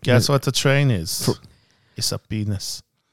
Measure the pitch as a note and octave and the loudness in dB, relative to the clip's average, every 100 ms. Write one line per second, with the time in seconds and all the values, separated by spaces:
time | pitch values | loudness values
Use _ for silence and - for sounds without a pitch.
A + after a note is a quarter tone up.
0 | - B2 A2+ C#3 - - C#3+ C#3 C#3 G2+ | 2 2 4 2 0 0 2 4 2 0
1 | E2 - - - - _ _ _ _ - | -2 -4 -2 -4 -8 _ _ _ _ -6
2 | - - - G#2+ G#2 G2 - - _ _ | -6 -6 -6 -4 -4 -4 -6 -12 _ _
3 | _ | _